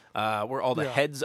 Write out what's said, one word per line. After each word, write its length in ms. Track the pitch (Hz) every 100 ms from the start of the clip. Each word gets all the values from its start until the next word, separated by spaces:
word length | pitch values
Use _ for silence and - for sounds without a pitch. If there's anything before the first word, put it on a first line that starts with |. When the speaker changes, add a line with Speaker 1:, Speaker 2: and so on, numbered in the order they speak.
| - 107
Speaker 1:
uh, 300 | 107 107 110
where 160 | 135
all 120 | 127
the 100 | 123 139
Speaker 2:
Yeah. 60 |
Speaker 1:
heads 300 | 123 151 139